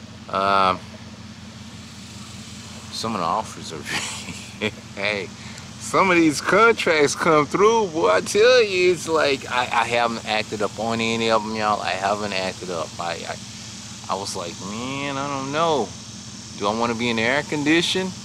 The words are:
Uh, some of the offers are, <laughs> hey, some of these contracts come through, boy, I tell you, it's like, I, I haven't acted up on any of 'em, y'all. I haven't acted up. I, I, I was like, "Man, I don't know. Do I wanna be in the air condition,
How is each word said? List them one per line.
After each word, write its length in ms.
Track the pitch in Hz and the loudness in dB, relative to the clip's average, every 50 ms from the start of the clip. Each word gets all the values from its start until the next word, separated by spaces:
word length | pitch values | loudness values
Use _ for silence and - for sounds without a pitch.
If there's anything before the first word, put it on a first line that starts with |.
| - - - - - - | -16 -16 -18 -16 -10 -4
Uh, 480 | - 95 98 98 98 98 95 92 90 - - - - - - - - - - - - - - - - - - - - - - - - - - - - - - - - - - - - - - - - - - - | -2 0 2 4 4 6 6 4 4 2 -2 -12 -16 -16 -16 -16 -16 -16 -16 -16 -16 -16 -16 -16 -16 -16 -16 -16 -16 -16 -16 -16 -16 -16 -16 -16 -14 -14 -14 -14 -14 -14 -14 -14 -14 -14 -14 -14 -14 -14 -14 -10
some 240 | - - - 113 113 | -8 -6 -4 -2 -2
of 60 | 98 | 0
the 40 | 85 | 0
offers 480 | 82 92 107 - - - 87 78 - 82 | 0 0 0 0 -4 -8 -12 -12 -10 -10
are, 80 | 73 | -10
<laughs> 1120 | 71 - - - - - - - - - - - - - - - 104 107 - - - - - | -8 -6 -6 -4 -4 -6 -8 -8 -10 -10 -12 -12 -12 -14 -8 -6 -4 -4 -4 -6 -12 -14 -8
hey, 320 | 98 98 104 107 101 92 - - - - - - - - - - - | -4 -2 -2 -2 -2 -4 -6 -10 -14 -14 -14 -14 -14 -14 -14 -14 -12
some 320 | - - - 156 185 190 | -6 -2 2 4 4 6
of 60 | 175 170 | 6 6
these 220 | 165 156 139 - | 6 6 4 2
contracts 760 | - - 180 196 226 233 220 - - 180 160 156 147 135 - | 0 2 6 6 8 6 6 4 4 2 4 4 4 4 2
come 300 | - - 180 156 151 147 127 | 2 4 6 6 6 6 4
through, 400 | - 165 202 220 233 226 214 180 | 4 4 6 6 6 6 2 0
boy, 240 | 151 160 175 - | 0 2 4 4
I 100 | 180 190 | 4 4
tell 420 | 180 - - 202 220 247 254 247 226 | 2 2 4 6 8 8 8 8 6
you, 280 | 208 190 180 180 180 | 4 2 4 4 4
it's 160 | 180 151 123 156 | 4 2 0 0
like, 420 | 160 156 147 143 139 131 - - | 2 4 4 4 2 0 -2 -2
I, 140 | 120 123 123 | -2 0 0
I 220 | 120 123 117 113 | 0 2 0 2
haven't 400 | 117 120 120 120 117 117 113 104 | 2 2 2 2 2 0 -2 -4
acted 360 | 110 110 107 107 - 117 104 | -2 0 0 -2 -2 -2 -2
up 180 | 104 95 - 104 | -2 -2 -2 -2
on 220 | 110 113 113 113 | -2 0 0 0
any 300 | 113 113 113 113 113 113 | 0 0 0 2 2 4
of 120 | 113 110 107 | 4 2 2
'em, 120 | 107 110 | 0 -4
y'all. 260 | 110 107 107 104 98 | -2 0 0 0 0
I 100 | 95 85 | 0 -2
haven't 420 | 90 92 95 98 104 104 104 101 98 | -2 0 0 0 0 0 -2 -2 -2
acted 360 | 95 92 92 90 - 95 90 | -2 -2 -4 -4 -6 -6 -6
up. 180 | 87 82 78 - - - | -4 -4 -6 -6 -8 -6
I, 140 | 85 85 85 82 - - | -6 -6 -6 -6 -6 -8
I, 80 | - - - - - - - - - - - - - - - - | -10 -10 -12 -14 -14 -14 -14 -14 -14 -14 -14 -14 -14 -12 -8 -6
I 60 | 90 | -6
was 200 | 95 98 - - | -4 -4 -6 -6
like, 180 | 95 87 85 80 - 90 95 | -6 -8 -8 -8 -10 -10 -8
"Man, 480 | 104 113 123 131 135 139 143 143 139 135 | -8 -6 -6 -6 -6 -6 -6 -6 -4 -4
I 100 | 139 143 | -4 -4
don't 240 | 139 135 135 135 | -4 -4 -4 -4
know. 380 | 143 156 170 165 156 131 104 90 - - - - - - - - - - - - - - | -2 0 2 2 2 2 0 -2 -6 -10 -14 -14 -14 -14 -14 -14 -14 -14 -14 -14 -8 -4
Do 80 | 101 104 | -2 0
I 100 | 107 113 | 0 2
wanna 160 | 117 117 117 | 0 0 0
be 160 | 113 120 120 | 0 0 0
in 60 | 117 | 0
the 80 | 113 110 | 2 2
air 180 | 120 131 147 | 2 2 2
condition, 640 | 143 - 160 151 143 147 160 170 170 - - 185 185 190 185 - - | 0 -2 -2 -2 2 4 4 4 4 2 0 0 -2 -2 -6 -8 -12